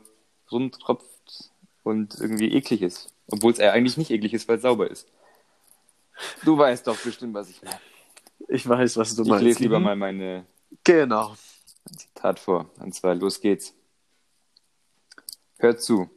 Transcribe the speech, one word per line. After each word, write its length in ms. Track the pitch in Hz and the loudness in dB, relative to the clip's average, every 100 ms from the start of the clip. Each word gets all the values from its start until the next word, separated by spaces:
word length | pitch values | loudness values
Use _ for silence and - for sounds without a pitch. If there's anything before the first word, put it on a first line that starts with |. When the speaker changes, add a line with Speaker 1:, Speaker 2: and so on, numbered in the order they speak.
| - _ _ _ _ | -10 _ _ _ _
Speaker 1:
rumtropft 1000 | 120 131 - - 123 - _ - - - _ _ _ | -4 -4 -6 -4 -4 -6 _ -20 -20 -20 _ _ _
und 380 | 110 110 104 - | -4 -4 -4 -6
irgendwie 320 | 110 110 110 | -4 -2 0
eklig 300 | 135 - 113 | 0 0 -2
ist. 280 | 87 - - _ - | -2 -6 -16 _ -8
Obwohl's 300 | 104 113 117 | 2 2 4
ja 160 | 101 | 4
eigentlich 240 | 110 127 135 | 4 2 0
nicht 140 | 160 | -2
eklig 240 | 110 104 | -2 -2
ist, 140 | 110 - | -4 -2
weil's 120 | 113 | 0
sauber 300 | 127 113 90 | 2 2 0
ist. 180 | - - _ _ _ _ _ _ _ _ _ _ - - - | -4 -18 _ _ _ _ _ _ _ _ _ _ -16 -16 -2
Du 140 | 151 151 | 2 6
weißt 280 | 143 120 123 | 4 4 -4
doch 120 | 110 | -4
bestimmt, 340 | 120 - 117 | -6 -8 -10
was 160 | 104 98 | -10 -12
ich 140 | - | -16
meine. 180 | - - - - _ - _ _ - | -16 -16 -16 -20 _ -20 _ _ -6
Speaker 2:
Ich 200 | 127 123 | -4 0
weiß, 300 | 123 123 113 | 2 2 0
was 160 | 107 107 | -2 -2
du 60 | |
Speaker 1:
Ich 60 | 113 | 2
Speaker 2:
meinst. 140 | 104 | 4
Speaker 1:
lese 160 | 120 117 | 4 4
lieber 180 | 120 110 | 2 2
Speaker 2:
Mhm. 60 | |
Speaker 1:
mal 120 | 95 101 | 2 -2
meine 480 | 98 95 92 92 - _ _ - | -6 -6 -8 -10 -14 _ _ -20
Speaker 2:
Genau. 500 | - 165 131 110 110 107 - - _ _ - | -2 0 2 -2 -4 -10 -20 -20 _ _ -20
Speaker 1:
ein 80 | - | -20
Zitat 420 | - - 95 95 | -20 -6 -4 -4
vor. 320 | - 87 82 - | -2 -4 -4 -14
Und 140 | 95 | -16
zwar, 200 | - 92 | -6 -2
los 260 | 87 95 - | 0 -2 -2
geht's. 340 | 104 95 - - _ _ _ _ _ _ _ _ _ _ _ _ _ - - - _ _ | -2 -2 -4 -20 _ _ _ _ _ _ _ _ _ _ _ _ _ -20 -20 -20 _ _
Hör 220 | 120 117 | 2 2
zu. 320 | - 107 87 | 2 0 0